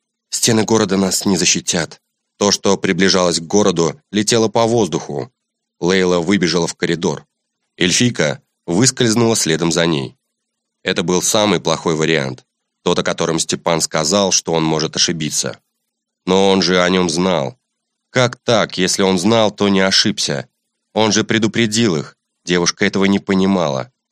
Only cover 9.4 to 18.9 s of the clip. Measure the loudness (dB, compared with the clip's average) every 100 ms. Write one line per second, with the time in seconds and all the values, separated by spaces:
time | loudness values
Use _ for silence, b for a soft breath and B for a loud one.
9.4 | -2 -2 -2 0 0 -2 -6 -14 _ _
10.4 | _ _ _ _ -6 -4 -2 -2 0 0
11.4 | 2 0 -2 -2 -2 0 0 0 -2 -10
12.4 | -18 _ _ _ -4 -2 -2 -2 -2 -2
13.4 | -4 -6 -2 -2 -2 -4 0 0 0 -2
14.4 | -2 -2 0 -2 -4 -6 -6 -6 -6 -6
15.4 | -6 -10 _ _ _ _ _ _ 0 2
16.4 | 4 2 2 2 2 2 0 0 0 0
17.4 | -4 -10 _ _ _ _ _ 0 0 -2
18.4 | 0 0 0 -2 -2